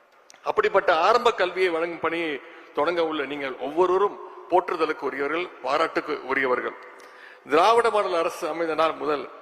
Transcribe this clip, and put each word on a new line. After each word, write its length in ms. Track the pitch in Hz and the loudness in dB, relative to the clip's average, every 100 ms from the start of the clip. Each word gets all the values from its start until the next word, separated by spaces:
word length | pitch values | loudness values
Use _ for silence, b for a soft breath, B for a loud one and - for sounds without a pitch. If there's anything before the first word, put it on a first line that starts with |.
| _ _ _ - | _ _ _ -10
அப்படிப்பட்ட 520 | 143 151 208 196 180 165 | -4 0 2 2 4 4
ஆரம்ப 380 | 180 240 233 | 6 4 4
கல்வியை 360 | - 185 180 185 | 2 0 0 0
வழங்கும் 300 | 160 170 165 | 0 -2 -4
பணியை 420 | 160 165 165 139 - B B | -4 -2 -4 -6 -10 B B
தொடங்க 320 | - 147 175 160 | -2 0 0 0
உள்ள 200 | 156 135 | -2 -4
நீங்கள் 300 | 147 139 123 | -6 -8 -6
ஒவ்வொருவரும் 600 | 127 156 185 185 202 - - - - | -4 2 2 4 0 -2 -16 -16 0
போற்றுதலுக்கு 500 | 180 180 180 156 156 | 0 2 0 -2 -2
உரியவர்கள், 480 | 135 135 143 160 180 - | -6 -4 -4 -4 -6 -8
பாராட்டுக்கு 600 | 127 147 160 - 156 143 123 | -2 0 0 -2 -4 -6 -4
உரியவர்கள். 480 | 135 131 120 104 - - B B B B B 127 | 0 0 0 -2 -8 -16 B B B B B 0
திராவிட 400 | 147 196 233 226 | 4 4 4 4
மாடல் 260 | 208 190 175 | 2 0 0
அரசு 320 | 170 - 170 | -2 -4 -6
அமைந்த 280 | 156 165 156 | -4 -2 0
நாள் 180 | 160 | 0
முதல் 360 | 143 143 147 135 - | 0 -4 -4 -6 -14